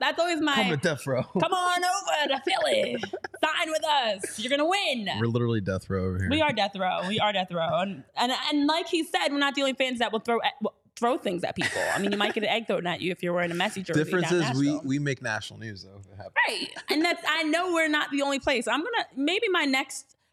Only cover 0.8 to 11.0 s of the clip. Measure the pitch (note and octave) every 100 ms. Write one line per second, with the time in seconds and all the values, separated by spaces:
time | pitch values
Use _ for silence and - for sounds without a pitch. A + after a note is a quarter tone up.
0.8 | E3+ C#3 C#3 B2+ B2 F#3+ E4+ F#4 F4+ F4+
1.8 | F4+ G4 F#4 D#4 C#4 C4+ F#4 F#4+ - -
2.8 | - A#3+ - - - - D#4+ E4 D#4+ D#4
3.8 | D#4 C#4+ A3+ F#3+ - - A#3+ C#4 D#4 G4+
4.8 | F4+ B3+ G3 G#2 A#2 A#2+ A#2 A2+ F#2+ F#2
5.8 | - F#2+ F#2 F#2 F#2+ D4+ D4 G#3+ G3+ F#3+
6.8 | F#3 E3+ F3+ G#3+ G#3 G3 F3+ F3 E3 E3
7.8 | G3 C#3+ - - B3 B3 D4 D4 C#4+ E4
8.8 | - E4 - F4+ D#4+ C#4+ C#4 C#4 C4+ B3+
9.8 | C4 A#3+ A3 G#3+ - A#3 G#3+ - G#3 -
10.8 | _ -